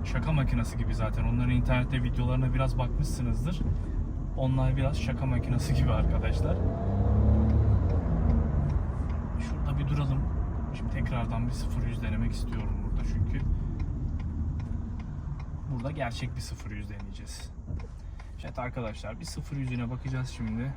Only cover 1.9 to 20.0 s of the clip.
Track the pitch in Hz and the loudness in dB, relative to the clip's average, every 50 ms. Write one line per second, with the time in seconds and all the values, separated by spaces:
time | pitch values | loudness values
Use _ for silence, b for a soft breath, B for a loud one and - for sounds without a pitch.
1.9 | 135 127 123 123 117 123 123 123 127 127 131 127 123 131 135 131 - 127 127 117 | 0 0 2 2 2 2 2 2 2 2 2 2 2 2 2 2 2 2 0 0
2.9 | - - - - - - 123 120 113 117 131 160 180 - - B B B B B | 2 0 0 0 0 0 0 0 0 2 0 0 0 0 0 B B B B B
3.9 | B B B - - - - - - - 131 131 131 131 127 127 131 135 135 135 | B B B -2 -2 -4 -4 -4 -2 0 0 2 2 2 2 2 2 2 2 2
4.9 | - - - 131 123 120 139 131 123 123 127 131 131 - - - 120 127 131 127 | 2 0 0 0 0 0 0 2 2 0 2 2 0 0 2 2 4 4 4 4
5.9 | 120 - - - - - - - - - - - - - - - - - - - | 4 4 4 4 4 2 2 2 2 2 2 2 2 2 2 0 0 0 0 0
6.9 | 98 - - - 208 - - 107 107 107 - 110 - - - - - - - - | 2 2 4 4 6 6 6 6 6 6 6 6 6 6 6 6 4 4 4 4
7.9 | - - - - - - - - - - - - - - - - - - - - | 2 2 2 2 2 4 4 4 6 6 4 4 2 2 2 2 2 2 0 0
8.9 | - - - - - - - - - - - - - - - 143 139 143 139 139 | -2 -2 -2 -2 -2 -2 -2 -2 -2 -2 -2 -2 -2 -2 0 0 0 0 0 2
9.9 | 147 143 139 135 135 135 - - - - - - - - - - - - - 113 | 2 2 2 2 2 2 2 0 0 0 0 0 0 -2 -2 -4 -4 -4 -4 -2
10.9 | - 135 123 117 127 120 117 113 117 113 117 123 120 113 110 - - 120 117 117 | 0 0 0 0 0 0 0 0 0 0 0 0 0 -2 -2 -2 0 0 0 -2
11.9 | 117 117 117 113 107 110 113 117 110 - - - - 110 107 101 - - - - | -2 -2 -2 0 0 0 0 0 0 -2 -2 -2 -2 -2 -2 -2 -2 -2 -2 -2
12.9 | - - - - - - - - - - - - - - - - - - - - | -2 0 0 0 0 0 0 0 0 0 0 0 0 0 0 -4 -2 -4 -4 -4
13.9 | - - - - - - - - - - - - - - - - - - - - | -4 -4 -4 -4 -4 -4 -4 -4 -4 -4 -4 -4 -4 -4 -4 -4 -4 -6 -4 -6
14.9 | - - - - - - - - - - - - - - - - 139 123 117 139 | -6 -8 -8 -8 -8 -8 -6 -8 -8 -8 -8 -8 -8 -8 -6 -6 -6 -6 -4 -6
15.9 | 151 - - 120 120 - 135 123 - - - - - - - 101 104 104 104 104 | -4 -4 -4 -4 -4 -4 -6 -6 -6 -6 -8 -8 -10 -10 -8 -10 -8 -8 -8 -8
16.9 | 104 101 98 98 98 - 107 - - - - - - - - - - - - B | -8 -10 -10 -10 -10 -10 -10 -10 -12 -12 -12 -12 -12 -12 -8 -8 -8 -8 -8 B
17.9 | B B B B B B B B B - - 139 - - 123 120 - 135 120 110 | B B B B B B B B B -12 -10 -8 -6 -6 -6 -6 -4 -6 -6 -6
18.9 | 107 - - 127 - - 170 - - - - - 147 139 135 127 123 123 123 117 | -6 -8 -8 -10 -10 -8 -10 -8 -8 -8 -8 -6 -6 -4 -4 -2 -2 -2 -4 -4
19.9 | 127 127 | -6 -6